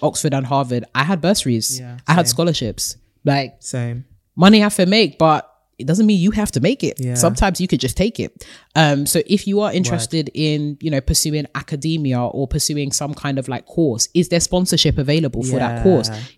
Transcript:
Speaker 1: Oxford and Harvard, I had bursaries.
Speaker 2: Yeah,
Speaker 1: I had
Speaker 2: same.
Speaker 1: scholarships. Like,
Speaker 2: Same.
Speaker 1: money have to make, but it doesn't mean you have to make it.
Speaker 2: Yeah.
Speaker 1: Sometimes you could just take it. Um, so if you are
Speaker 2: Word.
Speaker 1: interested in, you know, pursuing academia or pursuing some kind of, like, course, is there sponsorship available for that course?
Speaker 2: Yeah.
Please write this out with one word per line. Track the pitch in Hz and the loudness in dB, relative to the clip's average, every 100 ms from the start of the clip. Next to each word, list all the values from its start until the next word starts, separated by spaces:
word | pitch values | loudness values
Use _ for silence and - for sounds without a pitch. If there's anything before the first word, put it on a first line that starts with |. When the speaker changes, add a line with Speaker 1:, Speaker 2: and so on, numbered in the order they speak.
Speaker 1:
Oxford | 151 - 156 | -4 -2 -2
and | 139 | -2
Harvard, | 127 139 131 123 - | -2 -2 0 -2 -2
I | 127 | -2
had | 147 190 | 0 0
bursaries. | 165 208 135 113 - 127 | 0 0 0 0 -2 -8
Speaker 2:
Yeah, | 123 123 - | -12 -10 2
Speaker 1:
I | |
had | 170 143 | 2 2
Speaker 2:
same. | |
Speaker 1:
scholarships. | - 170 151 110 - - - _ _ | 0 0 0 -4 -6 -10 -10 _ _
Like, | 147 139 127 _ | -2 -2 -4 _
Speaker 2:
Same. | - 127 120 120 - _ _ | -10 -8 -6 -8 -14 _ _
Speaker 1:
money | - 185 214 | 4 6 6
have | 208 | 4
to | 202 180 | 2 2
make, | 220 165 - | 4 2 2
but | 160 151 - _ _ - | 2 2 -2 _ _ -10
it | 135 | -2
doesn't | 180 214 | 2 4
mean | 202 | 4
you | 185 | 2
have | 214 208 | 0 -2
to | - | 0
make | 214 269 | 0 0
it. | 147 - | -4 -4
Speaker 2:
Yeah. | 127 | -4
Speaker 1:
Sometimes | 123 165 - 202 175 | 0 0 2 0 0
you | 185 | -2
could | - | 0
just | - - | -2 -2
take | 208 - | -2 -2
it. | - - - - _ 165 | -10 -10 -20 -20 _ 2
Um, | 151 139 147 | 2 2 0
so | 165 151 | -2 0
if | 196 202 | 0 0
you | 202 | 0
are | 208 | 0
Speaker 2:
Word. | 185 | 0
Speaker 1:
interested | 180 117 - 160 147 | -2 -2 -2 -4 -4
in, | - 156 151 147 143 | -2 -2 0 -4 -6
you | 160 | -2
know, | 139 | -2
pursuing | - 160 156 151 147 | 0 0 0 -2 -4
academia | - - 147 160 160 139 123 | -10 -8 -6 -2 -2 0 0
or | 123 - 135 | -2 -4 -2
pursuing | 151 - 147 139 | -2 -2 -2 -2
some | - 147 | -4 -4
kind | 143 143 135 | -6 -4 -4
of, | 135 | -4
like, | 123 - | -8 -6
course, | - 156 110 - | 0 0 0 0
is | 175 170 | 0 2
there | 170 | 0
sponsorship | - 180 185 165 151 147 | 0 0 0 2 2 2
available | 135 156 143 113 | 2 0 0 -4
for | 127 131 | -2 -2
that | 120 117 | -2 2
course? | 190 151 117 | 4 4 0
Speaker 2:
Yeah. | 110 127 | -8 -12